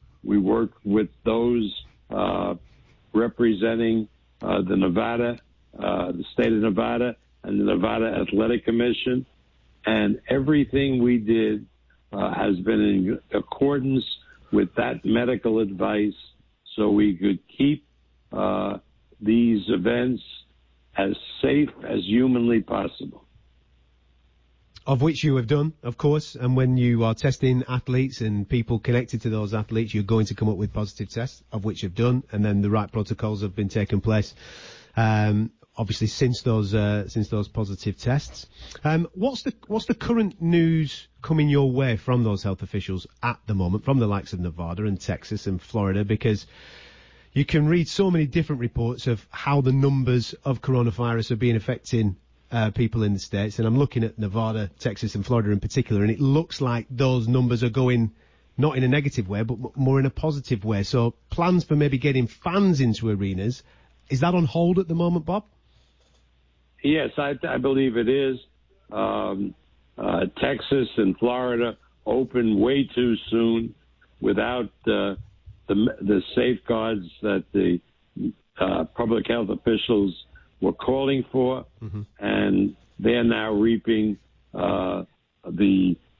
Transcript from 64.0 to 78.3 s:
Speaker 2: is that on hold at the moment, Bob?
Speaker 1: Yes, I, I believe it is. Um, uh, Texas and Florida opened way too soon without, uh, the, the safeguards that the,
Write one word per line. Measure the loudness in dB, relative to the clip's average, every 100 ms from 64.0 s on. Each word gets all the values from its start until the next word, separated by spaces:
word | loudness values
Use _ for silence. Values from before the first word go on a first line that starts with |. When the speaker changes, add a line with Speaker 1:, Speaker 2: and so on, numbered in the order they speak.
| -6
Speaker 2:
is | -2
that | 2
on | 2 0
hold | 2 2 2
at | 0
the | 0
moment, | 0 0
Bob? | -2 -6 -6 _ _ _ _ _ _ _ _ _ _ _ _ _
Speaker 1:
Yes, | 0 2 0 -4
I, | -4 -4 -4
I | -2
believe | 0 2 2 2
it | 2
is. | 2 0 -4 -10 _ _ _ -12
Um, | -6 -4 -2 -4 -4 -6 -10 _ _ _ -8
uh, | -2 0 -2 -2
Texas | -4 -2 -2 0 0 0
and | 0 2
Florida | 0 0 -2 -2 -2 -4 _ _
opened | -4 -2 0 0 2 4
way | 4 2 0
too | 0 0 0 0
soon | 0 2 0 -2 -10 _ _ _ -6
without, | -2 0 0 -4 -6 -6 -2
uh, | 0 -2 -6 -12 _ -20 -12 -2
the, | 0 0 0
the | 0 0 0
safeguards | -2 0 0 -2 -2 -2 -4 -8 -8
that | -2 -2 -2
the, | 0 0 0 -4 _ _ -8 -8